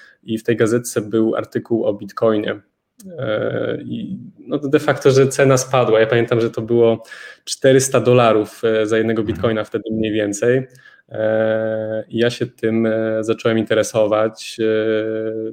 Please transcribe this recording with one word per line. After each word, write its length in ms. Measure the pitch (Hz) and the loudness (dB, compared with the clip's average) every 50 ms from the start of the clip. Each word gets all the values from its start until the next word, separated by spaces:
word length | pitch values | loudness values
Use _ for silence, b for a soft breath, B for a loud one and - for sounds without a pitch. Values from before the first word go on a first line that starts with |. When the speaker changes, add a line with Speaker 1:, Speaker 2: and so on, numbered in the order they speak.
| b b b b | b b b b
Speaker 1:
i 160 | b - 110 110 | b -8 -8 -4
w 60 | - | -2
tej 120 | - 117 | 0 0
gazetce 440 | 104 120 107 117 123 120 - - 120 | 2 2 0 0 -2 -2 -4 -6 -6
był 360 | 104 107 110 113 110 113 - | -4 -2 0 0 0 0 0
artykuł 480 | - - - - 120 - - 117 110 - | -2 -4 -6 -6 -6 -4 -2 -2 -2 0
o 100 | 110 101 | -2 -4
Bitcoinie. 680 | 101 101 98 - - 117 110 110 104 107 110 107 104 _ _ _ _ _ _ _ _ 202 190 170 143 | -6 -8 -12 -4 0 0 0 2 0 -2 -4 -8 -8 _ _ _ _ _ _ _ _ -20 -16 -12 -8
E, 600 | 127 110 107 110 113 117 - 113 117 117 117 117 | -6 -4 -4 -4 -4 -4 -4 -4 -4 -4 -6 -6
i 360 | - - 117 117 - - - 123 120 - - - | -8 -10 -10 -10 -10 -10 -12 -12 -14 -16 -20 -18
no 200 | - - - 143 | -10 -6 -6 -6
to 100 | 147 135 | -2 0
de 100 | 147 147 | 0 2
facto, 320 | 143 - 135 - - 143 | 2 2 0 2 4 4
że 180 | 131 135 135 131 | 6 6 4 4
cena 280 | - - 139 135 135 | 4 4 4 6 4
spadła. 440 | 127 - - - 127 120 110 110 110 | 4 2 0 0 2 2 4 4 4
Ja 60 | 113 | 4
pamiętam, 340 | 110 123 117 117 - 120 113 | 4 4 2 2 2 2 0
że 100 | 117 113 | 0 0
to 120 | 113 113 | -4 -6
było 400 | 110 110 117 120 117 117 113 113 B B B B B B B B B | -4 0 2 4 4 4 4 0 B B B B B B B B B
czterysta 560 | - - - - 135 131 131 131 - - 123 | -12 -4 0 4 4 4 4 4 2 0 2
dolarów, 640 | 113 123 123 123 120 113 107 107 104 101 - - - | 4 4 4 6 6 6 4 2 0 -2 -6 -4 -2
e, 220 | 113 110 110 110 | 0 0 0 0
za 120 | 107 113 110 | 0 0 0
jednego 220 | 110 113 113 113 | 0 0 -2 -2
Speaker 2:
Mhm. 140 | 107 113 107 | -2 -4 -4
Speaker 1:
Bitcoina 300 | - 92 117 110 110 107 | -2 -2 -2 -2 -2 -4
wtedy 200 | - - 107 101 113 | -6 -6 -8 -6 -6
mniej 200 | 110 110 110 107 | -4 -4 -2 -2
więcej. 540 | 104 110 104 104 101 - 123 120 127 135 131 - b b b b b b b b | -2 -2 -2 -2 -2 -2 0 2 2 0 -2 -6 b b b b b b b b
E, 960 | 117 110 110 110 110 110 110 110 110 110 110 110 110 110 110 110 110 110 - - | -6 -4 -2 -2 0 0 0 0 -2 -2 -2 -4 -4 -6 -6 -6 -8 -8 -8 -6
i 100 | 113 110 | -2 -2
ja 120 | 117 120 | 0 0
się 160 | 120 - 120 | -2 -4 -8
tym, 400 | 120 _ - - 110 110 113 113 | -8 _ -4 -4 -2 0 0 0
e, 320 | 113 110 113 110 110 110 110 | 0 0 -2 -2 -2 -4 -2
zacząłem 380 | 110 113 113 - - 117 113 113 | -2 -2 -2 -2 0 0 0 0
interesować, 1000 | 104 - 113 107 104 - - 113 107 104 107 107 110 110 110 - - - - - | 0 0 0 0 0 0 0 0 0 2 2 0 0 -2 -4 -8 -16 -12 -6 -4
e, 920 | 110 110 110 110 107 110 110 110 110 110 110 110 110 110 110 110 110 113 | -2 0 0 0 0 0 -2 -2 -2 -4 -6 -6 -6 -6 -6 -8 -8 -10